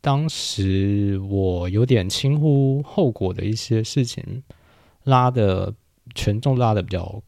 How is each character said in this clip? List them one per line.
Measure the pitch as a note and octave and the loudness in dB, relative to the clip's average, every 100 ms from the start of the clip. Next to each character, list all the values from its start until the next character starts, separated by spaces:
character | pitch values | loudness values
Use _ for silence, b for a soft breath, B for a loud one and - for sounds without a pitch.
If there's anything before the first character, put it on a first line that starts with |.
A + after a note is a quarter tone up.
当 | - C#3 D#3 | 0 0 0
时 | - - - F#2+ F#2+ G2 G2+ G2+ G2 G2 | -4 -8 -2 0 2 2 0 0 -2 -2
我 | G2 F#2+ F2+ F2+ | 0 0 0 -2
有 | G2 | 0
点 | B2+ A#2+ F#2 | 4 2 2
轻 | - C3+ D3 | -2 0 2
忽 | D3+ C#3 C3+ C3+ | 2 4 2 0
后 | C#3+ - D#3 | -2 0 0
果 | A2+ F#2+ | 0 -4
的 | F#2 | -2
一 | G2 | -4
些 | A2 - A2+ | -4 -2 -2
事 | A2 - | 0 -2
情 | A#2+ - - A2+ - b b b b b | -2 -4 -10 -12 -14 b b b b b
拉 | - B2+ B2 | 2 4 4
的， | B2+ G2+ F#2 F#2+ A2 _ _ - | 2 2 2 -2 -8 _ _ -16
权 | - - G#2 | -4 -2 0
重 | C#3 C3 | 0 2
拉 | A#2+ | 2
的 | G#2+ | 2
比 | E2 | 0
较 | F2+ F2 G2+ | -6 -6 -12